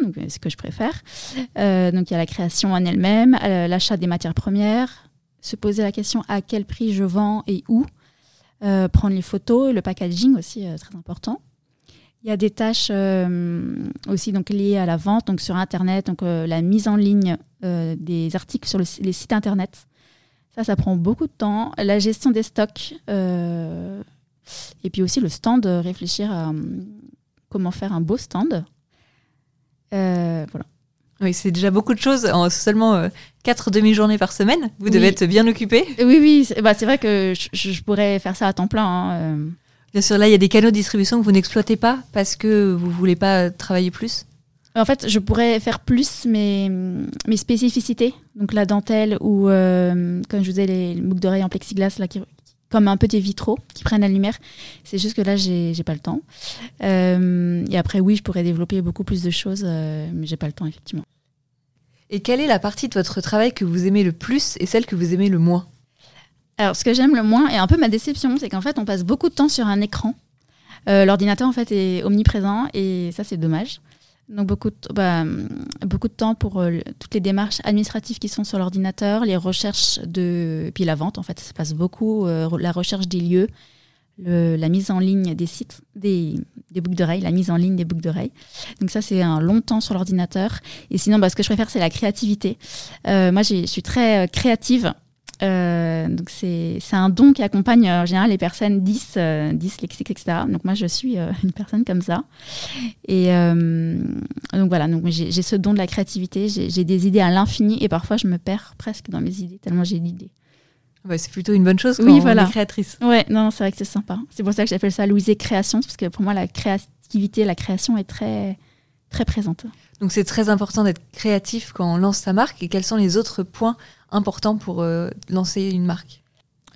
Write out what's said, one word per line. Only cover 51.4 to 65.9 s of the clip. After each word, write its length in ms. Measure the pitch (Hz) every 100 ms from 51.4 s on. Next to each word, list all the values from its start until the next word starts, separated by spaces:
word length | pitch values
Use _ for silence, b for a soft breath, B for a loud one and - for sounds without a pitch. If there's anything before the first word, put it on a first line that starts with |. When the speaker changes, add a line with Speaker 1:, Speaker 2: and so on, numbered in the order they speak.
| 185
Speaker 1:
en 40 |
plexiglas, 460 | 196 - 196 196 -
là, 120 | 185
qui, 100 | 196 - _ _ _ _
comme 200 | 226 202
un 80 | 196
peu 100 | 226
des 140 | 214
vitraux 360 | 190 - - 240 -
qui 120 | - -
prennent 160 | 214
la 80 | 202
lumière. 280 | 196 196 233 B B B B
C'est 140 | - 196
juste 180 | 208 226
que 60 |
là, 160 | 196 202
j'ai, 360 | 190 175 170
j'ai 100 | 165
pas 100 | 165
le 60 | 151
temps. 200 | - 262 - B B B 233 -
Euh, 800 | 196 185 180 180 180 180 175 175 -
et 60 | 180
après, 240 | - 202
oui, 160 | 190 208
je 60 |
pourrais 200 | 202 180
développer 380 | 175 165 175 196
beaucoup 240 | 175 - 190
plus 180 | 185
de 60 | 175
choses, 340 | 170 196 196 190
euh, 440 | 160 156 156 156
mais 140 | 170 156
j'ai 80 | 160
pas 120 | 151
le 40 |
temps, 140 | - 160
effectivement. 400 | - - 156 - _ _ _ _ _ _ _ _ _ _
Speaker 2:
Et 100 | 202
quelle 220 | 202 247
est 60 | 302
la 120 | 202
partie 300 | 208 - 254
de 60 | 196
votre 260 | 180 -
travail 320 | - 214 240
que 100 | 240
vous 220 | 185 170 185
aimez 180 | 202
le 80 | 185
plus 460 | 165 - 269 - -
et 60 | -
celle 200 | 226 240
que 120 | 180
vous 160 | 170
aimez 160 | 180 202
le 100 | 180
moins ? 280 | 165 175 180 _ _